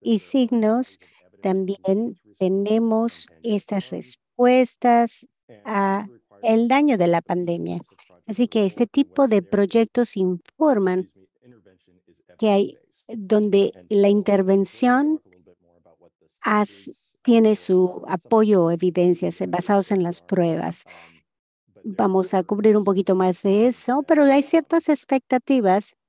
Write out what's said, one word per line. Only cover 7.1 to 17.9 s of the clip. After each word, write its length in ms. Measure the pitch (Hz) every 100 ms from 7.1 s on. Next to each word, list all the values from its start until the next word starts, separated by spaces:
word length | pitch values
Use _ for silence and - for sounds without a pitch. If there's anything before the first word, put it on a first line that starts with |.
| 170
pandemia. 600 | - 175 175 170 170 175 - _ _ 175 -
Así 240 | 214 240
que 160 | 226 196
este 220 | - 240
tipo 400 | - 285 - 277
de 120 | 214
proyectos 760 | 175 202 202 226 226 - 240 -
informan 920 | 185 175 _ _ 311 240 190 185 190 _ 95 _ 123 120 92 92 _ 90 _ 85 _ 87
que 100 | 220
hay, 280 | 202 202 - _ _ _
donde 680 | 226 190 214 208 196 196 - -
la 200 | 208 202
intervención 1120 | 202 196 202 190 196 196 - 247 247 294 311 _ 90 87 90 87 87 85 82 85 _ _ _
has-, 500 | - 214 208 - - - _ _
tiene 320 | - 233 220 208
su 480 | - 185 185